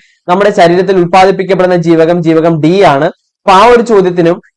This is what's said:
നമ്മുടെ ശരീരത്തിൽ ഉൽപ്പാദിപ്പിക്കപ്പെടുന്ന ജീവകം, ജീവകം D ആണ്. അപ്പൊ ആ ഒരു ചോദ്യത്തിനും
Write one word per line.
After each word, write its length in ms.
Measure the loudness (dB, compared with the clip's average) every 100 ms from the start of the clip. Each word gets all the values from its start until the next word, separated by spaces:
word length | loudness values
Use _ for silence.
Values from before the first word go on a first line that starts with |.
| _ _ -6
നമ്മുടെ 220 | -2 0
ശരീരത്തിൽ 460 | 2 0 0 0 -2
ഉൽപ്പാദിപ്പിക്കപ്പെടുന്ന 800 | 0 2 0 0 -4 -2 0 -2
ജീവകം, 460 | 0 0 0 -2
ജീവകം 380 | 0 0 0 0
D 220 | 0 2
ആണ്. 220 | 2 0
അപ്പൊ 460 | -4 -8 _ _ 0
ആ 140 | 2
ഒരു 180 | 4 2
ചോദ്യത്തിനും 580 | 2 0 0 0 -2 -2 _